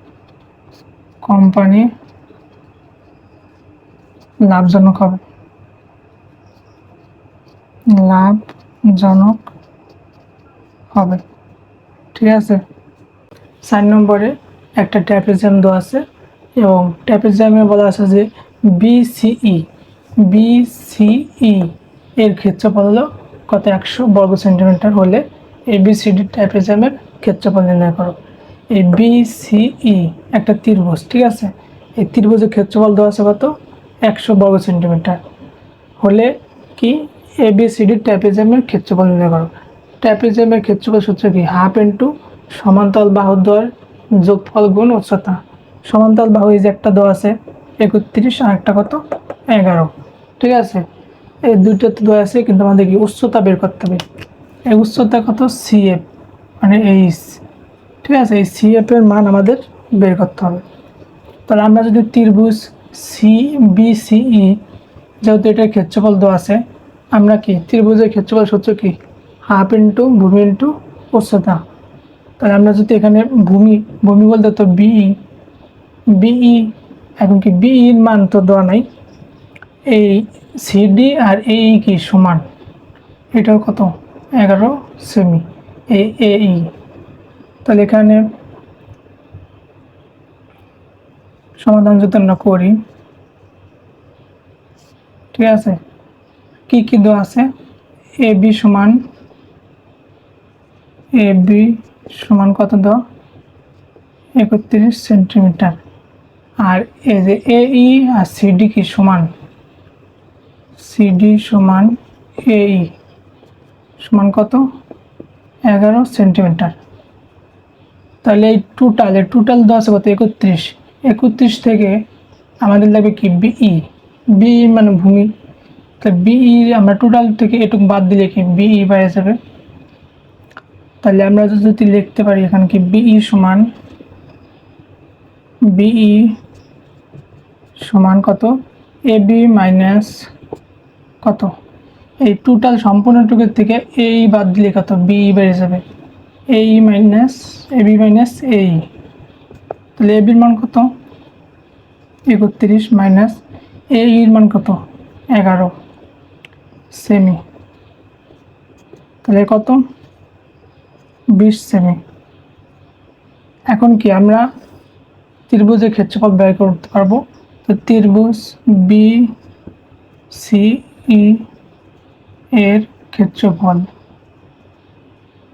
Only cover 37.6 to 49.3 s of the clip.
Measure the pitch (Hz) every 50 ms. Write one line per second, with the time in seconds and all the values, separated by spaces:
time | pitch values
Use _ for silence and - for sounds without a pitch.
37.6 | 233 226 226 - 220 190 233 214 214 233 208 190 202 208 196 214 214 220 233 262
38.6 | 254 - - 196 - - 202 175 185 180 180 175 175 170 165 160 165 165 - -
39.6 | - - - - _ _ - - - 233 214 208 - 233 208 233 226 226 226 220
40.6 | 214 - 202 202 - - 214 214 202 - 196 - - 202 180 185 175 160 180 180
41.6 | 185 190 190 226 214 208 196 - 262 285 302 - - - - - - - - -
42.6 | - 208 190 196 208 202 196 214 208 202 196 202 196 196 196 190 185 208 208 208
43.6 | 226 240 - - - _ - - - - 220 196 175 185 202 196 196 - - 220
44.6 | 208 202 190 202 226 240 240 208 196 - 202 190 - 202 185 170 - - - -
45.6 | _ _ - - _ - - 214 220 220 220 220 226 220 208 214 202 208 208 202
46.6 | 190 208 196 - - 220 190 196 202 196 190 196 - 208 220 214 - - - -
47.6 | - - - - 220 208 - 214 220 - - 233 208 254 233 - 262 208 196 185
48.6 | - - 196 202 202 208 - - - - - - - -